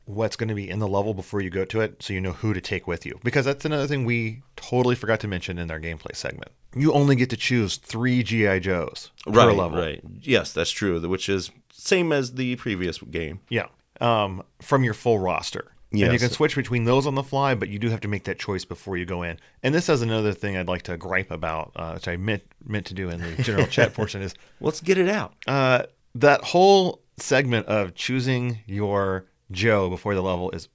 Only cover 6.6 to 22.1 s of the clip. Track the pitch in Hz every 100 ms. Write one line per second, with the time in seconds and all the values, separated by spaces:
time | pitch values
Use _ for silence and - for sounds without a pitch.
6.6 | - 127 151 143 143 127 127 117 - 123
7.6 | 101 - - 113 127 123 101 113 101 95
8.6 | 92 90 71 - - - - 107 123 101
9.6 | 85 80 82 - - 95 139 113 80 -
10.6 | 85 - 101 85 82 92 - 98 - -
11.6 | _ - - 190 170 143 123 127 127 123
12.6 | 127 95 90 78 - 85 80 87 - 117
13.6 | - _ _ - 120 113 101 92 - -
14.6 | - 139 123 104 123 110 92 80 - -
15.6 | - _ - 104 90 82 120 - 151 -
16.6 | 101 123 113 131 143 135 135 139 139 123
17.6 | 95 101 113 110 104 101 101 90 - 95
18.6 | - 90 - 90 90 90 85 85 - _
19.6 | 131 156 175 143 117 110 107 95 101 95
20.6 | 90 90 - 85 90 92 95 80 80 80
21.6 | - 82 82 85 -